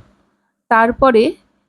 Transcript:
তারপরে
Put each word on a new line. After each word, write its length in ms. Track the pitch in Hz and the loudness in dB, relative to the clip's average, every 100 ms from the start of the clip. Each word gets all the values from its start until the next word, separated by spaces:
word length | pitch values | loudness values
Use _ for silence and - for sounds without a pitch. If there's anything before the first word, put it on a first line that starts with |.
| - _ _ _ _ _ _ | -20 _ _ _ _ _ _
তারপরে 520 | 220 226 240 269 220 262 - _ _ | -2 0 0 0 2 0 -4 _ _